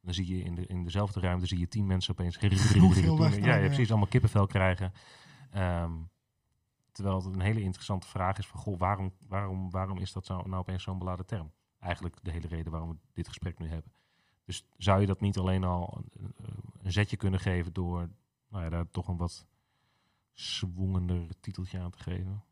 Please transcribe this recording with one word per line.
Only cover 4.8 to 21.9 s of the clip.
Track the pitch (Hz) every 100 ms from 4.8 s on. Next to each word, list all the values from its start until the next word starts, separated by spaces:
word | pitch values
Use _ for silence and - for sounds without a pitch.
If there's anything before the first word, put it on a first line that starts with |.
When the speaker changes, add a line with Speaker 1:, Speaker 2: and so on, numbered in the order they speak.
| 92 - - - - - -
Speaker 1:
Ehm, | 101 92 87 85 82 82 _ _ _ _ _ _ _ _
terwijl | - 98 95
het | 92
een | 95
hele | 95 107
interessante | 95 92 - 98 -
vraag | - 92 98
is | 98
van, | -
goh, | - 90
waarom, | 92 101 95 - -
waarom, | 95 101 95 92
waarom | 92 95 95
is | 95
dat | - -
zo, | 92
nou | 95 92
opeens | 90 92
zo'n | - 92
beladen | 92 90 92
term? | 104 78 _ _ _
Eigenlijk | 90 87 85 -
de | -
hele | 82 80
reden | 82 80
waarom | 80 82
we | 80 _
dit | - 85
gesprek | - 92 82
nu | 80
hebben. | 82 - _ _ _ _ _
Dus | - 92 _ _
zou | - 98
je | 101
dat | 95
niet | 101 98
alleen | 92 92
al | 92 87 87 - -
een, | - 98 -
een, | - - - -
een | 95
zetje | 92 104 -
kunnen | 98 92
geven | - 90 87
door, | 87 87 87 85 - _ _ _
nou | 98
ja, | 82
daar | 85 82
toch | - 87
een | 85
wat | 85 - _ _ _ _ _ _ _ _ _
zwongender | - - - 95 87 95 92 90 90 82 85
titeltje | - 95 92 90
aan | 90